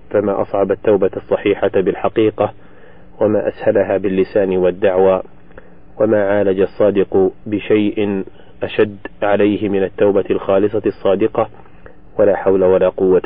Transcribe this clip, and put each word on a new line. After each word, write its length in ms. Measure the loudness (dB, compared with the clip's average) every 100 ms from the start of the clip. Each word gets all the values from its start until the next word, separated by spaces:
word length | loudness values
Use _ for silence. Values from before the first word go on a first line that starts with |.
| -4
فما 320 | -2 0 -2
أصعب 300 | -2 -2 -2
التوبة 400 | -2 0 2 0 -4
الصحيحة 540 | -4 -2 0 0 0 0
بالحقيقة، 800 | -2 -2 -2 0 0 0 -4 -6 -20 -20 -20 -20 -14 -4
وما 260 | 0 0 -2
أسهلها 500 | -4 0 0 0 -2
باللسان 600 | 0 -2 0 0 0 0
والدعوى، 640 | 0 0 0 4 2 2 -2 -18 -20 -20 -20 -20 -12 -2
وما 220 | 0 2
عالج 360 | 2 0 0 0
الصادق 720 | -2 0 0 2 0 2 0 -2 -6
بشيء 800 | -6 0 0 0 -2 -4 -4 -8 -16 -20 -12
أشد 340 | -6 -2 -2 -4 -16 -6
عليه 460 | -2 2 2 0 -2
من 140 | -2
التوبة 420 | -2 0 2 2 0
الخالصة 520 | -2 0 0 0 -2 -4
الصادقة، 640 | -2 0 0 0 -2 -4 -6 -20 -20 -20 -20 -8 0
ولا 160 | 0 0
حول 280 | 0 2
ولا 260 | 4 2 2
قوة 320 | 0 2 2